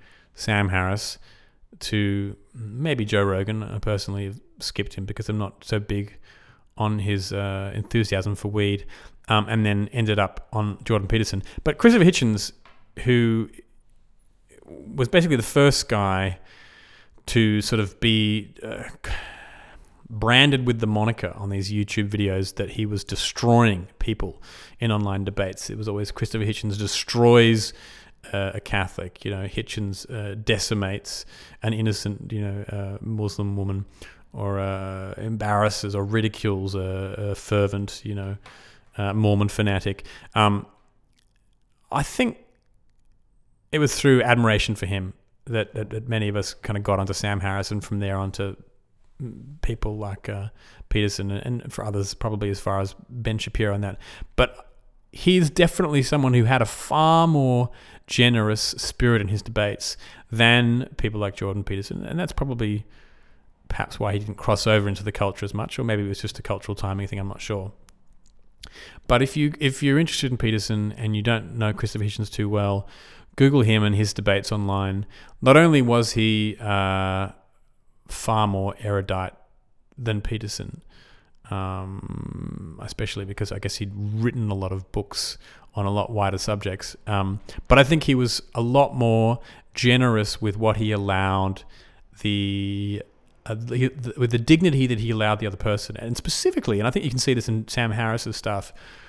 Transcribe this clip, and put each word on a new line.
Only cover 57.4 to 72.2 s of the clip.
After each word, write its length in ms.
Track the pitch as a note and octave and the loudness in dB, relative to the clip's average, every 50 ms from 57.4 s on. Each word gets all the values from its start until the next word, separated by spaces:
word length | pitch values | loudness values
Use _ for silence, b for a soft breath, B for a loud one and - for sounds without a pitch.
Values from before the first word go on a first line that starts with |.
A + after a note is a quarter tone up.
| C3+ B2+ B2 B2 B2 B B B B B B B _ | 4 4 2 2 0 B B B B B B B _
generous 540 | - - B2+ A#2+ B2 A#2+ A2+ G#2+ G#2+ G#2+ - | -2 2 4 6 6 6 4 4 2 2 0
spirit 600 | - - - - - - - - B2+ A#2+ A#2 G#2+ | -2 -4 -4 -6 -8 -6 -2 2 4 4 4 4
in 80 | G2 F2+ | 2 0
his 140 | G#2 G2+ | -2 -4
debates 540 | - A2+ A2+ G#2+ G#2 G#2 G2+ - - - - B B B B B B - | -4 -4 -2 -2 -2 -2 -2 -6 -8 -10 -10 B B B B B B -4
than 580 | A2 A2+ A#2 A#2 A#2+ B2 A#2+ A#2 A#2+ B2 - - - | 2 6 6 8 8 6 6 4 2 2 0 -4 -4
people 240 | - - G#2+ A2 G#2 | -4 -2 -2 -2 -2
like 140 | G2+ G2 - | -4 -4 -4
Jordan 280 | - G2 G2 G2 G2+ G2 | -4 -4 -4 -4 -4 -4
Peterson, 400 | - G2 G2 G2 - - - - | -4 -6 -6 -6 -8 -8 -8 -8
and 140 | - D#3+ E3+ | -6 -4 -4
that's 140 | F#3 - | -4 -4
probably 540 | - - C#3+ C#3 B2 A#2 A2+ G#2 G#2 G#2 b b b b b b b b b b b b b b _ _ _ - | -4 -4 -4 -2 -2 -2 -2 -2 -2 -4 b b b b b b b b b b b b b b _ _ _ -6
perhaps 320 | - - - - - - | -4 -4 -4 -6 -4 -4
why 120 | A2+ G2+ G2+ | -2 -2 -2
he 40 | G2+ | -2
didn't 180 | G#2 G#2+ F#2+ | -4 -6 -8
cross 300 | - - A#2 G#2 - - | -4 0 0 2 2 4
over 220 | A2+ G#2+ G#2 G2+ G#2 | 4 4 4 4 2
into 140 | F#2+ - | -2 -4
the 100 | G2+ G#2+ | -4 -6
culture 320 | - - G#2 G2 - - G#2 | -4 -2 -2 -2 -2 -4 -6
as 80 | G2 | -6
much, 260 | - G#2 - - - - | -6 -6 -6 -6 -6 -4
or 60 | A#2+ | -2
maybe 200 | A2+ G#2+ G#2 G2+ | -2 -2 -2 -2
it 40 | G2 | -4
was 120 | G2 - | -6 -6
just 180 | - G#2 - - | -8 -8 -8 -8
a 40 | |
cultural 320 | - - G2+ F#2+ - - G2+ | -6 -6 -6 -6 -6 -8 -6
timing 320 | - - F#2+ F#2+ G2 G2+ | -4 -4 -4 -4 -4 -6
thing, 120 | F#2+ G2 G2 | -6 -6 -6
I'm 100 | G2 G2 | -6 -8
not 140 | - - | -8 -10
sure. 300 | - - G#2+ G2 F#2 G2+ - - - - - _ _ - - - - - - - - - - - B B B B B B B B - | -8 -6 -6 -6 -6 -10 -12 -16 -20 -20 -20 _ _ -20 -20 -20 -20 -20 -20 -20 -20 -20 -20 -20 B B B B B B B B 0
But 140 | - B2 A#2+ | 2 4 4
if 160 | C3+ C3+ - | 4 2 0
you, 160 | D3+ D3 D3 - - | 0 0 0 0 0
if 240 | D3+ C3 C3 - | 0 0 0 0
you're 160 | C#3+ C#3 C#3 D#3 | 2 2 4 4
interested 320 | E3 - - - C#3+ B2+ | 2 0 -2 -2 -2 -2
in 80 | B2+ - | -2 0
Peterson 540 | A#2+ A2 A2 G#2 - - A2 G#2 G#2 G#2 | 0 0 0 0 0 -2 -2 -2 -2 -4
and 220 | G#2+ B2 A2+ G#2+ G#2+ | -4 -4 -4 -2 -2
you 80 | G#2+ | 0
don't 340 | G#2 A#2+ A2+ G#2+ - - A#2 | 2 2 0 0 -2 -6 -4
know 180 | A#2 A2 G#2+ G2+ | -2 -2 -2 0
Christopher 300 | - A2 G2+ - G#2+ G#2 | -2 -4 -4 -4 -4 -4
Hitchens 260 | G#2 - - | -4 -4 -4